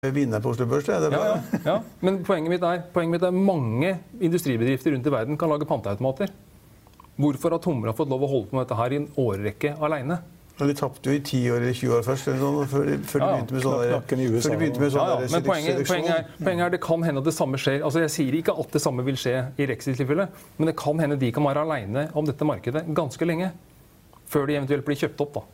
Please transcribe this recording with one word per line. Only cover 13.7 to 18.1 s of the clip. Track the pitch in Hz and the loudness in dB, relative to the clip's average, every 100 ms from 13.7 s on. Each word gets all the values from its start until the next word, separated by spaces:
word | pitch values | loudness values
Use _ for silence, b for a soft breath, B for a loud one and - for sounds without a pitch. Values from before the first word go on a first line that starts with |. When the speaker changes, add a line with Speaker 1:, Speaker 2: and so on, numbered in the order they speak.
| 131 | 2
Speaker 1:
der, | 120 | 2
Speaker 3:
Knakken | 135 - 127 | 0 0 0
i | 127 | 2
U | 113 | 2
S | |
A. | |
Speaker 1:
før | 135 | 2
de | 151 | 2
begynte | 160 135 | 0 2
med | 143 | 2
sånn | 135 | 2
Speaker 2:
Ja, | 170 | 2
ja. | 151 | 2
Speaker 1:
der | 127 | 2
Speaker 2:
Men | 170 165 | 0 2
poenget, | 175 151 | 0 2
Speaker 1:
seleksjon. | 135 139 | 0 2
Speaker 2:
poenget | 175 170 | 0 2
er, | 165 160 - 170 | 0 -2 -4 -2
poenget | 175 175 | 2 0
er | 175 | 0
det | - | 0
kan | 165 165 | 2 2
hende | 139 143 | 2 0
det | 156 | 0
samme | 147 135 | 0 0
skjer. | - 139 | 0 0
Altså, | 156 147 | 2 2
jeg | 160 | 0